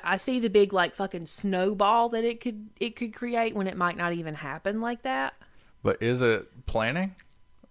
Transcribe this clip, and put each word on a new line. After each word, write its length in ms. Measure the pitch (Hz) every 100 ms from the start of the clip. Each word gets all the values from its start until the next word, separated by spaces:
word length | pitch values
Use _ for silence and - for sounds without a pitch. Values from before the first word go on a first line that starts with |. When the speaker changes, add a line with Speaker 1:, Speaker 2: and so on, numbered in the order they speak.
Speaker 1:
I 140 | - 190
see 240 | - 254
the 80 | 226
big, 240 | 208 202
like, 200 | 190 170
fucking 340 | - 196 175 165
snowball 840 | - 202 185 190 202 202 233 233
that 160 | 226 233
it 160 | 233
could, 280 | 247 214 214 -
it 160 | 240 233
could 180 | 240 220
create 400 | 240 233 226 208
when 100 | 190
it 120 | 180
might 180 | 175 170
not 160 | 175
even 240 | 170 160 151
happen 460 | 147 156 196 220
like 220 | 233 240
that. 300 | 262 262 269 - - - - _
Speaker 2:
But 220 | 110 -
is 180 | 113 123
it 440 | 123 110 - - -
planning 500 | 113 110 156 190 185 - - - - -